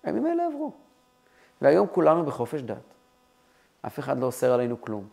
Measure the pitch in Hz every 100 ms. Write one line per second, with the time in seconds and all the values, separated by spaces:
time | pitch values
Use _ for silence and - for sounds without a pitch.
0 | - 220 302 339 339 285 302 - _ _
1 | _ _ _ _ _ _ 135 165 202 -
2 | 156 165 156 123 117 156 120 104 - _
3 | _ _ _ _ _ _ _ _ 113 -
4 | 131 135 127 120 127 123 123 120 - 107
5 | 101